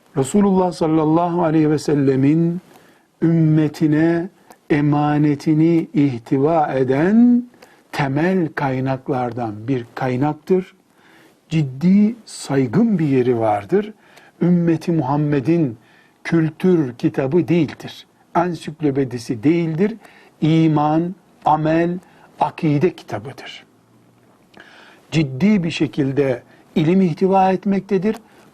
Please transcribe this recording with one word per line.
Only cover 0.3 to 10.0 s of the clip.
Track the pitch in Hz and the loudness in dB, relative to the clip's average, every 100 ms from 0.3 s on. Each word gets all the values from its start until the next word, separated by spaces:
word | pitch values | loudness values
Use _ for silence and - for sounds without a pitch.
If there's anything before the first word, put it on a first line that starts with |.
| 208 202 185 180 | 2 2 2 0
sallallahu | 170 165 160 156 160 175 170 | -2 0 0 2 2 0 0
aleyhi | 170 160 151 | 0 2 2
ve | 151 | 0
sellemin | - 147 135 131 135 156 170 175 - - _ _ _ - | 0 0 2 2 2 2 0 -2 -10 -20 _ _ _ -4
ümmetine | 165 165 156 156 156 - 156 147 165 170 180 _ - - - | 0 2 4 2 0 0 0 2 2 0 -4 _ -20 -12 -4
emanetini | 147 147 147 147 151 151 143 - 156 160 165 - | 0 2 2 2 2 0 0 0 2 2 2 0
ihtiva | 180 143 120 - 139 143 165 151 | 0 0 -2 -4 0 2 2 0
eden | 131 127 135 170 220 240 240 240 - - _ _ | 0 0 0 2 4 4 4 -2 -12 -20 _ _
temel | - 143 135 170 190 160 | -6 -4 -2 0 0 -2
kaynaklardan | - 139 131 131 131 - 135 123 113 113 104 110 | -4 -4 -4 -4 -4 -4 -4 -4 -6 -8 -8 -6
bir | 131 117 | -6 -6
kaynaktır. | - | -8